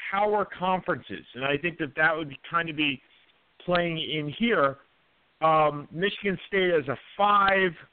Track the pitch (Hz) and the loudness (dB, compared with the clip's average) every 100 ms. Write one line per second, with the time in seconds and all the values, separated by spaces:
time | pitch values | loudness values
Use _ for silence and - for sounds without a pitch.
0 | - 196 208 208 185 - 185 185 - 147 | -6 -2 0 0 -2 -4 -2 -2 -2 -6
1 | - 92 - 117 135 143 170 156 151 143 | -6 -14 -12 -8 -2 -2 -2 -6 -8 0
2 | 156 160 156 127 - 170 165 151 151 131 | 0 0 -6 -12 -6 -4 -4 -2 -2 -2
3 | _ _ _ _ _ _ - 175 170 160 | _ _ _ _ _ _ -2 0 0 -4
4 | 127 156 147 139 233 196 139 131 _ _ | -6 -6 -6 -2 0 2 2 0 _ _
5 | _ _ _ - 160 156 151 147 143 151 | _ _ _ -2 2 4 4 0 -8 -4
6 | 196 - 202 175 - 196 185 165 131 123 | -4 -2 -4 -4 -2 0 2 2 0 -6
7 | - - 202 202 196 196 190 160 - | -6 0 4 6 4 4 2 -2 -16